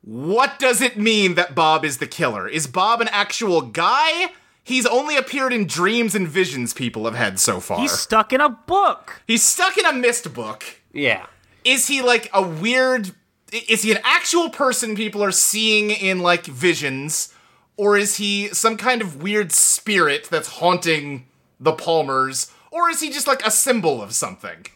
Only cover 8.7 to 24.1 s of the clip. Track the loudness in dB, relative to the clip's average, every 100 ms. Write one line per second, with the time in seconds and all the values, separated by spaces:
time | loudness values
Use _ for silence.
8.7 | 2 2 0 -12 -16 -2 2 2 2 0
9.7 | 2 0 2 0 0 -8 -10 -10 -10 -14
10.7 | -18 _ -2 0 0 -4 _ _ _ 0
11.7 | 2 0 0 2 2 2 0 0 -2 0
12.7 | 2 2 0 -4 -12 _ _ _ -10 -2
13.7 | 0 2 0 2 0 2 0 0 0 0
14.7 | 0 -4 -4 -4 -2 0 2 0 2 2
15.7 | 2 2 -2 -2 0 2 0 -2 0 0
16.7 | 0 -4 -6 -6 -6 -6 _ _ _ _
17.7 | -2 2 2 0 -2 -2 -2 -2 -2 -2
18.7 | 0 -2 -2 -4 -6 -2 -2 0 2 2
19.7 | 2 0 2 2 0 -2 -4 -4 0 2
20.7 | 2 2 0 -2 -12 -14 _ _ _ 0
21.7 | 0 0 0 2 0 0 -2 -8 _ _
22.7 | 0 0 0 -6 -4 -2 0 2 2 2
23.7 | 2 2 -2 -4